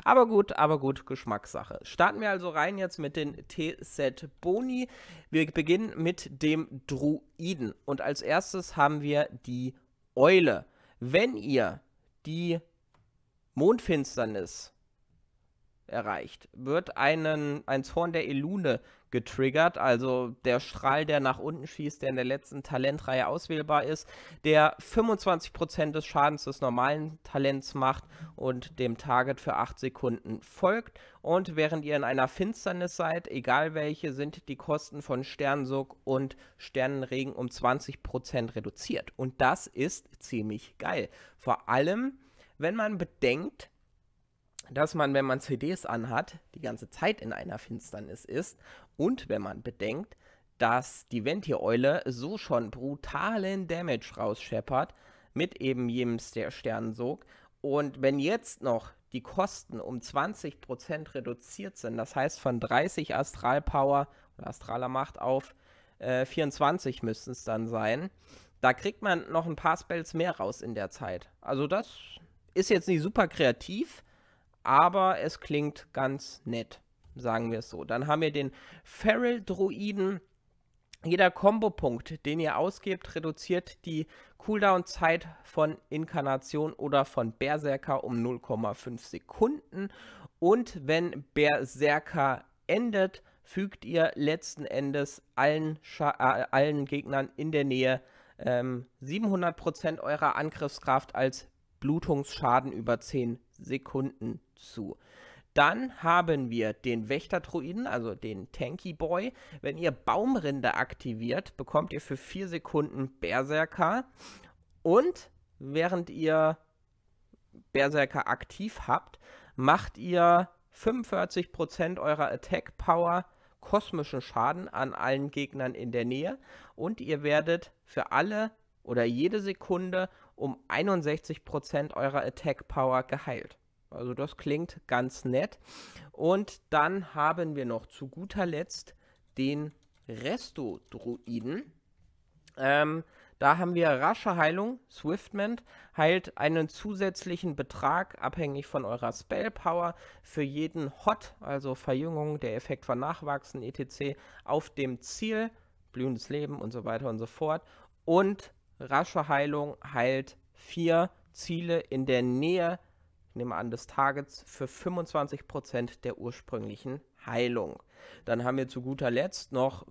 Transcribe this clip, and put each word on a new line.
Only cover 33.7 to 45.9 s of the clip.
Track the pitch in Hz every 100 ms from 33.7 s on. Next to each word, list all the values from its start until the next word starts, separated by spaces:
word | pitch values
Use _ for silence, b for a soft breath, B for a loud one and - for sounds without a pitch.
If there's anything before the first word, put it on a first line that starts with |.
welche, | 156 151 151 156
sind | 135 147 165 -
die | 135
Kosten | - 151 - 147
von | - 127
Sternensog | 135 - 143 143 131 135 131 -
und | - 131 135 - B _
Sternenregen | - 131 131 139 127 127 135
um | - 123
zwanzig | - 123 135 - -
Prozent | - 127 - 135 113 110
reduziert. | 104 - - - - -
Und | 131 -
das | 131 170 -
ist | - 147 - - -
ziemlich | - 120 107 107 - -
geil. | - 170 98 B B _
Vor | - 117 -
allem, | 127 151 208 262 269 b b b -
wenn | 156 220
man | 214 202
bedenkt, | 170 _ 127 131 208 - - _ _ _ _ _ _ _ _ - -
dass | 127 156
man, | 170 143
wenn | 139 135
man | 131
C | - 127
Ds | 143 185
anhat, | -